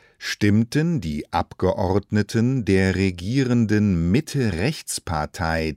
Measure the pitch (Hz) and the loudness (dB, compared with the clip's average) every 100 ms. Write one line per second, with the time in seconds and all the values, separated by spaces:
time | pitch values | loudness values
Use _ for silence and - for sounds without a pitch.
0 | _ _ - - 104 104 117 143 165 165 | _ _ -10 -2 2 2 2 0 0 -2
1 | 85 73 - 82 85 - 92 - 92 98 | -4 -6 -4 -4 -4 -2 -2 0 0 0
2 | - 104 104 113 117 135 95 95 95 90 | 0 -2 0 0 0 0 2 4 4 2
3 | 98 90 90 131 123 120 110 107 104 87 | 0 -2 -4 -2 2 2 2 2 2 2
4 | 85 95 - 143 117 82 113 156 - - | 2 0 -2 -2 -2 -2 -2 -4 -8 -10
5 | - 78 76 - 82 82 80 | -6 -4 -4 -4 -2 -2 -2